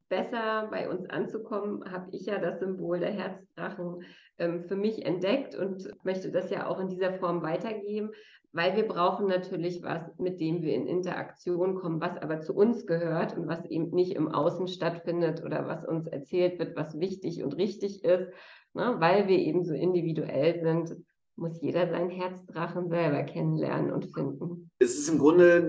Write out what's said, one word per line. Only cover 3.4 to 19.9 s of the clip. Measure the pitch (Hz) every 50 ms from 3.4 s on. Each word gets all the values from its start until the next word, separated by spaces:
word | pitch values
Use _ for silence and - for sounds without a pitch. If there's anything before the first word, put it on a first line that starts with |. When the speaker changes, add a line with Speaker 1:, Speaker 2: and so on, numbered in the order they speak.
| - _ - 165 175 196 202 185 175 175 175 180 185 - - - - - _ -
Speaker 1:
ähm, | 170 170 170 175 175
für | - 196
mich | 196 208 220 - - -
entdeckt | - 180 180 180 196 262 277 - - -
und | - 190 196 185 190 190 - - - -
möchte | 185 190 185 175 156
das | 151 170 - -
ja | 196 - - -
auch | 175 190
in | 190 185
dieser | 180 180 190 185 185
Form | 185 185 175 170 175
weitergeben, | 156 156 170 180 - 226 208 202 196 208 208 214 208 214 - - - - - - _ _
weil | - 170 170 185 196
wir | 220 202
brauchen | - 165 170 180 190 190 - 202
natürlich | 190 180 180 180 - 185 160 170 180 175 -
was, | - - 165 165 165 - - -
mit | 180 180 185 -
dem | 160 160 170 170
wir | 156 147 104
in | 127 -
Interaktion | - 175 185 180 180 - - - - - - - 175 175 170 185 190 185
kommen, | 185 175 165 165 160
was | 175 185 185 -
aber | - 156 160 160
zu | - - -
uns | 190 208 240 233 - -
gehört | - 165 165 170 160 160 170 - - -
und | 170 160 156
was | 170 170 -
eben | - 160 160 165 165
nicht | 175 180 180 185 -
im | - 156 -
Außen | - - 151 175 180 175 185 185
stattfindet | 180 - 160 165 160 - - 170 170 175 170 156 - -
oder | - - 156 143 135
was | 127 156 160 -
uns | - 165 160 160
erzählt | - - 143 139 - 190 180 180 180 180 -
wird, | 165 165 -
was | 147 156 - - 151
wichtig | 180 196 185 - - - 160 -
und | - 139 -
richtig | 170 208 208 - - 202 202 196 - -
ist, | 170 185 185 185 - - - - - - - _ _ -
ne? | - 196 247 233 160
Weil | 165 170 190 208 202 190
wir | 185 156
eben | - 156 165 180 175
so | 165 147
individuell | - 160 185